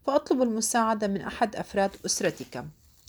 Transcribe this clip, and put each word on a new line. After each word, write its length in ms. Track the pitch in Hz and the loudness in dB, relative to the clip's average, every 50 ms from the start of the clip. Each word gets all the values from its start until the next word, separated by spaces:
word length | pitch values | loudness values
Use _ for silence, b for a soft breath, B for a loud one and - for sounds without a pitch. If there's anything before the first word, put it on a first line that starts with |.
فاطلب 400 | _ - 269 302 294 - 339 254 | _ 2 2 2 2 2 2 2
المساعدة 640 | 254 240 220 220 214 - - 240 226 220 226 214 214 202 | 4 2 2 -2 -2 0 2 2 4 4 2 0 0 -2
من 140 | 196 190 | -2 -2
أحد 340 | - - - - 240 208 - | -4 -6 -2 0 -2 -2 0
أفراد 360 | - 185 - - 202 196 196 196 - - | -6 -10 -4 0 0 0 0 0 -6 -4
أسرتك. 600 | 180 - - 202 175 151 - 131 - - 131 123 151 - _ _ b b b b | -4 -2 0 0 -2 -2 -2 -12 -10 -10 -10 -10 -10 -16 _ _ b b b b